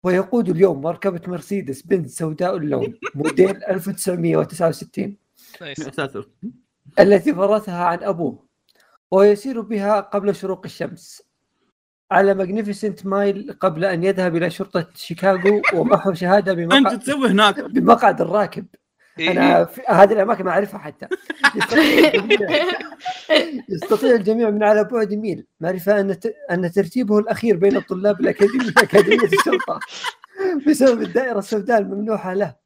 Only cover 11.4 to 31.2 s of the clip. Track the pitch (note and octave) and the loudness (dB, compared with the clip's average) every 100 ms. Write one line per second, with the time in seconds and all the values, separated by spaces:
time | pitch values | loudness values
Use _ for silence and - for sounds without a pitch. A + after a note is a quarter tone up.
11.4 | _ _ _ _ _ _ _ F#3+ G3 F#3+ | _ _ _ _ _ _ _ 4 4 2
12.4 | F#3 G#3 G#3 G3+ G#3+ F#3 G3 G3 G3+ G3 | -2 -4 -6 -6 -6 -6 -4 -2 0 -2
13.4 | C4+ - G3 D#3 F#3+ F3 F#3 F#3 F3+ E3 | -10 -4 -4 -2 -2 0 0 0 -2 -2
14.4 | E3+ E3+ F#3+ F3+ E3 - - E3 F#3+ F#3+ | -4 -4 -6 -6 -6 -14 -14 -2 0 2
15.4 | F#3+ G#3 - E3+ A#3 G3+ G3 F3 F3+ G3+ | 2 2 0 0 2 2 2 -2 2 2
16.4 | F#3+ F3 E3+ C4+ A#3+ A3 B3+ C#4+ B3 G3 | 2 -2 2 2 2 -2 -4 -2 2 4
17.4 | G#3 A#3+ - B3+ F3+ A#3 A3 F3 E3 G3+ | 2 2 -4 0 4 4 4 2 -2 0
18.4 | F#3 - F#3+ _ _ _ _ - - F#3 | -2 -6 -16 _ _ _ _ -6 -2 2
19.4 | C4+ F3 E3+ - C4 F#3 G3 G#3+ G3+ G3+ | 4 4 2 -4 0 6 6 6 0 -2
20.4 | F#3 E3+ G3+ G3+ D3+ - - F#4+ - - | 0 -2 -2 -10 -16 -18 -12 -12 -12 -2
21.4 | C#4 - A3 A#3 D4+ D4+ D#4 A3+ G3+ - | -2 0 0 2 4 6 4 4 0 0
22.4 | - D4+ F4 - - - F#5 - - D#4 | 2 0 0 -4 -10 -12 -12 -12 0 0
23.4 | E4+ C4 - F3+ F#4+ G#3+ B3+ A#3 F#3+ A3 | 0 -8 -10 -10 -2 0 4 2 2 0
24.4 | A3+ G#3 G#3+ G#3+ G#3 A#3+ G#3 G#3 A3 E3 | 0 2 2 4 2 -2 -2 -4 -6 -8
25.4 | - _ E3 F#3 F#3 G#3 G3 F3+ A3+ - | -10 _ -6 -4 0 0 0 -4 -6 -8
26.4 | F3+ F3 F3+ G3 F3 B3+ G#3+ G#3 A3 G#3+ | -6 -4 0 -2 -2 -4 0 0 0 -4
27.4 | A3+ F3+ G3 G3+ - F#3 G3+ F#3+ - - | 0 2 2 2 -4 -2 -2 0 -2 2
28.4 | G3+ B3+ A#3 - G#3 G3+ G3 A#3 G#3 - | 0 0 0 2 4 4 4 2 2 0
29.4 | - F#4+ - D#3+ - - A#4+ - _ F#4+ | 0 -2 -4 -8 -10 -12 -12 -14 _ -6
30.4 | F#4+ D#4 C#4+ D4+ C4 A#3 G3+ G3 | -4 0 0 4 4 2 -2 -2